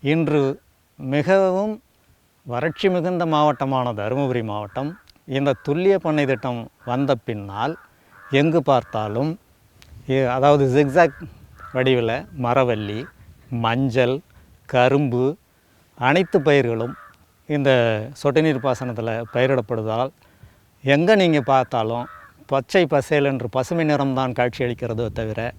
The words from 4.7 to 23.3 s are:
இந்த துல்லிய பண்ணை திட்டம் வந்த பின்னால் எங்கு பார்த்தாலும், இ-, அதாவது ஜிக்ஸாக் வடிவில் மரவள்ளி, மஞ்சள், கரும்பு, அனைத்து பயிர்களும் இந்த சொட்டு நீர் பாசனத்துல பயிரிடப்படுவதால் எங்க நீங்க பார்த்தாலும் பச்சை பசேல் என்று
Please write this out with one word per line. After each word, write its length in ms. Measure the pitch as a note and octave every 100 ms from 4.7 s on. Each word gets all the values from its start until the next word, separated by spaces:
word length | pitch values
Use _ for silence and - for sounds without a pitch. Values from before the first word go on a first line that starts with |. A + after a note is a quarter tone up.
| - C#3+ F#3 _ _ -
இந்த 280 | C3 C#3+ B2+
துல்லிய 360 | - D3 F#3+ F#3+
பண்ணை 280 | D#3+ D3+ C#3
திட்டம் 420 | B2+ C3 A#2+ A2+ _
வந்த 300 | - B2 C#3
பின்னால் 640 | B2+ - G#2+ G2+ G2+ B2+ E3 - _ _ - -
எங்கு 320 | C#3 D3+ E3
பார்த்தாலும், 760 | C#3+ C3 - A2 G#2+ G#2+ D3+ E3+ _ _ _ _ - - -
இ-, 220 | C3+ C3
அதாவது 380 | B2+ C#3+ C#3+ C3+
ஜிக்ஸாக் 560 | C3 C#3+ C#3+ E3 - E3 - - - -
வடிவில் 540 | B2+ C3 B2+ A2+ B2 F#3+ D3+
மரவள்ளி, 600 | A#2+ B2+ B2+ A2 G#2 G#2+ D3 _ - - -
மஞ்சள், 680 | A#2+ A#2 A#2+ C3+ A#2+ B2 C3+ _ - _ _ -
கரும்பு, 680 | B2+ B2+ C#3 C#3+ A#2+ B2+ D#3+ _ _ _ _ _
அனைத்து 480 | _ B2 D#3+ F3+ F#3+
பயிர்களும் 520 | D3 C#3+ B2 A2+ A#2+ - - _ _ _ _
இந்த 600 | D3 C#3 B2+ A#2 G#2+ A2
சொட்டு 300 | C#3 C#3+ C#3
நீர் 160 | D#3+ C3
பாசனத்துல 640 | C3 B2 B2+ A#2 A2+ A2+ A#2
பயிரிடப்படுவதால் 800 | A#2+ C3 C3+ G#2+ A#2 A2 A2+ C3 _ _ _ - _ _ _
எங்க 320 | C3+ C#3+ F3
நீங்க 260 | G#3+ F3+ D3+
பார்த்தாலும் 680 | B2+ C3+ C3 A#2+ A2 A#2 B2 - - _ -
பச்சை 400 | C3+ B2 F#3+ E3
பசேல் 380 | D3 - D3
என்று 240 | C#3